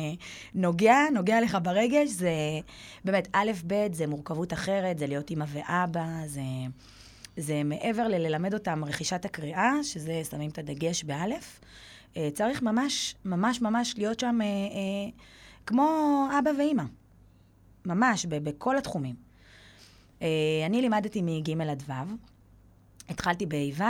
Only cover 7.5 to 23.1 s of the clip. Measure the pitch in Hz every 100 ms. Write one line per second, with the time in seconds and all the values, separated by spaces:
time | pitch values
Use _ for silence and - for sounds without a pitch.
7.5 | 147 147 151 233 220 226 185 160 156 190
8.5 | 208 196 156 147 139 156 180 196 - 151
9.5 | 170 226 294 285 170 156 165 156 147 151
10.5 | 151 147 139 160 175 151 143 190 311 -
11.5 | - - - - - - 170 147 147 220
12.5 | 277 233 220 285 - - - 190 175 220
13.5 | 240 214 226 240 - 208 226 247 233 208
14.5 | 202 202 208 190 196 202 - - - -
15.5 | - - 240 302 320 294 285 269 285 285
16.5 | 277 294 262 127 - - - - - -
17.5 | - - - 180 180 254 196 175 151 147
18.5 | 147 247 269 - 175 131 120 - - -
19.5 | - - - - - - - 165 156 156
20.5 | 156 160 233 254 214 208 214 170 160 156
21.5 | 160 156 139 143 131 165 226 - - -
22.5 | - - - _ - -